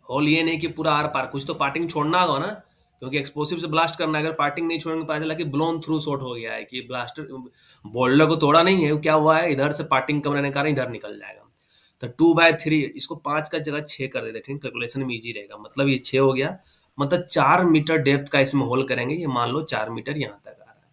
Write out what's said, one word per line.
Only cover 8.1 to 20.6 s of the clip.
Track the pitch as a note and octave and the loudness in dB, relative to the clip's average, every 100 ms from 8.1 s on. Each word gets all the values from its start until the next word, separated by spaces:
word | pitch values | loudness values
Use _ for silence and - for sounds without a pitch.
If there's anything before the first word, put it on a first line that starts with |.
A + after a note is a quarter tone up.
| C#3 D#3 | 6 6
को | D#3 | 4
तोड़ा | D3 D#3+ | 6 6
नहीं | F3 F#3+ | 6 4
है, | D3 D3+ | 2 2
क्या | D#3 | 2
हुआ | D#3 D3+ D#3+ | 4 6 4
है, | E3+ | 2
इधर | C3+ C#3+ | 2 0
से | D3 | 0
पार्टिंग | C#3+ C3 B2+ D3 | 0 0 2 -2
कम | C#3+ | 0
रहने | C#3+ C#3 | 0 0
के | |
कारण | C#3 D3 | 0 0
इधर | C3+ B2 | 0 -2
निकल | A2 G#2 G#2 | -8 -14 -16
जाएगा। | G2+ G#2 G#2+ _ _ - - _ | -18 -20 _ _ _ -20 -20 _
तो | A#2 | -12
टू | - E3 | 4 6
बाय | D#3+ E3 | 8 6
थ्री, | D3+ D3+ D#3 | 4 0 0
इसको | C3 - - | 0 -6 -10
पाँच | D3+ C#3+ D3+ D#3 | -8 -4 -4 -4
का | E3 | -6
जगह | D3 D3 | -4 -6
छः | D3+ - C3 | -8 -8 -6
कर | C3 | -6
देते | A2+ A2 | -8 -12
हैं, | - | -12
ठीक, | C#3+ | -10
कैलकुलेशन | C3 A#2 A#2+ C3+ | -10 -8 -6 -4
में | C3 | -4
ईजी | A#2 A#2 | -6 -8
रहेगा। | G#2+ G2+ G#2 | -12 -14 -20
मतलब | G#2+ - C#3 | -12 -2 0
ये | C3 | 0
छः | - C3 | 0 4
हो | C3+ | 4
गया, | C3 D3 F#3+ - - _ - | 2 -2 -6 -18 -20 _ -4
मतलब | C#3 F3 | 0 0
चार | F3 D#3+ C#3 F3+ | 0 2 4 6
मीटर | F3+ D#3 D3+ D#3+ | 6 4 4 2
डेप्थ | C#3 C#3 C#3 | 4 2 2
का | C#3+ | 2
इसमें | C3 C#3 A#2 | 4 2 0
होल | B2+ | 0
करेंगे। | C3 B2 A#2+ | 0 -2 -2
ये | D#3+ D#3+ | -4 -2
मान | B2 A#2 | -2 0
लो | C#3 | -2
चार | D3+ A2 A2 | -4 -4 -4
मीटर | A2+ C3 D3 | -6 -8 -6
यहाँ | A2+ G#2 | -6 -10
तक | - - | -20 -20